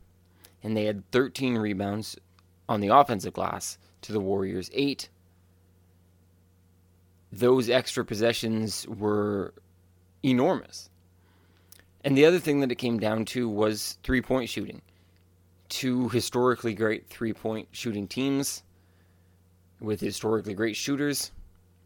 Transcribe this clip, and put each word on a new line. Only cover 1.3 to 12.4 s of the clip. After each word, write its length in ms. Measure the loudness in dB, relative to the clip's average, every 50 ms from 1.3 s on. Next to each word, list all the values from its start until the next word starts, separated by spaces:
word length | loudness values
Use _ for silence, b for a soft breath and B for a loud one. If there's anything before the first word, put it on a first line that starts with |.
| -2 -4 -2 0 0 0
rebounds 580 | 0 -2 -2 -2 -2 -2 -4 -4 -6 -8 -12 -16 -18 _ _ _ _ _ _ _ _
on 140 | -4 -2 0
the 60 | 4
offensive 460 | 6 8 8 8 6 2 -2 -4 -6 -4
glass 440 | -4 -4 -4 -4 -6 -8 -10 -12 b b b b _
to 100 | -8 -4
the 80 | -4 -2
Warriors' 520 | 0 0 0 -2 -2 -2 -4 -6 -8 -4 -2
eight. 360 | -2 -2 -2 -2 -6 -10 -14 _ _ _ _ _ _ _ _ _ _ _ _ _ _ _ _ _ _ _ _ _ _ _ _ _ _ _ _ _ _ _ _ _ _ _ _ _ _ _ _ _ _ _ _
Those 380 | -4 2 4 6 6 6 4 2
extra 340 | 2 0 0 0 -4 -6 -4
possessions 840 | -4 -2 0 2 2 2 0 -2 -2 -2 -2 -2 -4 -6 -8 -8
were 640 | -10 -8 -4 -2 0 0 2 0 0 -2 -2 -4 -6 -10 -16 -20 _ _ _ _ _ _ _ _ _ _ _ 0
enormous. 640 | 2 4 4 4 2 2 0 -4 -10 -16 -18 -18 -20 _ _ _ _ _ b b b b b b b b b b b b b b b _ _ 0
And 140 | 2 6
the 80 | 8 8
other 140 | 8 8
thing 220 | 6